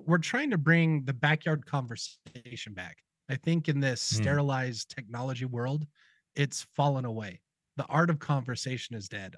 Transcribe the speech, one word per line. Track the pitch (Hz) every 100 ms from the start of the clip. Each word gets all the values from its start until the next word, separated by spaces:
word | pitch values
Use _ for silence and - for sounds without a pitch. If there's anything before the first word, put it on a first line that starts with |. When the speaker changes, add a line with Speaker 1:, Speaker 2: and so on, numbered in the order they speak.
| -
Speaker 1:
we're | 170
trying | - 247 294
to | 196
bring | 147 165 160 151 131
the |
backyard | 123 147 151 170 156 -
conversation | 143 123 113 - - - 127 123 117 -
back. | 101 90 - _ _ -
I | 135
think | - 165 156
in | 143
this | 135 120 -
Speaker 2:
Hmm. | 110
Speaker 1:
sterilized | 107 143 143 131 131 113 - -
technology | 107 117 131 120 127
world, | 120 123 151 151 _ _ _ _ -
it's | 143 - - -
fallen | 143 135 123
away. | 110 104 90 _ _ _ -
The | -
art | 143 170
of | 151
conversation | - 139 123 120 127 123 - 113
is | 95
dead. | 104 95